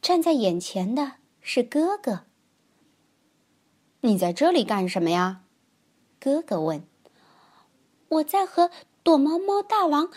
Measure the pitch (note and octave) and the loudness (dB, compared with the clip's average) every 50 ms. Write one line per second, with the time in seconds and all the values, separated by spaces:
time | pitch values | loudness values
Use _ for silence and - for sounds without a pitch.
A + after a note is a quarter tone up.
0 | - - F4+ F4 E4 F4 D#4+ C4+ A3 F#3 E3+ F3 F3 - - G3 F#3 G3 A#3+ C#4+ | 0 2 0 2 2 2 2 2 2 0 0 -2 -6 -6 -6 -6 -4 -4 -2 -4
1 | D4 C4+ - _ _ _ _ _ _ - - C4 A#3 A#3+ - D4 D#4+ F4 G4+ G#4 | -4 -6 -8 _ _ _ _ _ _ -4 -2 -2 -2 -2 -2 -2 -2 -2 -4 -4
2 | - C4 G#3 F3 - _ _ _ _ _ _ _ _ _ _ _ _ _ _ _ | -6 -6 -8 -8 -10 _ _ _ _ _ _ _ _ _ _ _ _ _ _ _
3 | _ _ _ _ _ _ _ _ _ _ _ _ _ _ _ _ _ _ _ _ | _ _ _ _ _ _ _ _ _ _ _ _ _ _ _ _ _ _ _ _
4 | - A#3+ G#3 F3+ F3+ F3 F3 - C#4+ E4+ F4+ D#4+ G#3 - G#3+ G3 F#3 F3+ - F#3+ | 0 0 2 2 0 -2 0 2 2 2 4 2 0 0 -2 -2 -2 -2 -2 -2
5 | E3+ E3 E3+ F3 F3+ F#3 F#3+ F#3 _ _ _ _ _ _ _ _ _ _ _ _ | 0 0 0 0 0 -2 -4 -8 _ _ _ _ _ _ _ _ _ _ _ _
6 | _ _ _ _ - C4+ C#4 D#4 E4 - G#3+ E3+ D#3 D#3+ D#3 D3 F3+ _ _ _ | _ _ _ _ -4 -2 -2 -2 -2 -4 -4 -4 -2 -4 -4 -6 -10 _ _ _
7 | _ - _ _ _ _ _ _ _ _ _ _ _ _ _ _ _ _ _ _ | _ -20 _ _ _ _ _ _ _ _ _ _ _ _ _ _ _ _ _ _
8 | _ _ D#4+ D#4 D4+ D4+ - G4 F#4+ F#4 - - F4 F4 - - - _ _ _ | _ _ -2 -2 -2 0 0 -2 -2 0 2 0 0 0 0 -10 -20 _ _ _
9 | _ F4 D#4+ C#4+ C#4 D4+ D#4+ E4+ G4 G4+ G4+ G4+ G4 G4+ A4 G#4+ F#4+ E4 D4 C#4+ | _ 4 4 6 4 2 0 -2 -2 0 -2 -2 -2 0 0 0 2 2 2 0
10 | D#4+ F#4 - | 0 -2 -8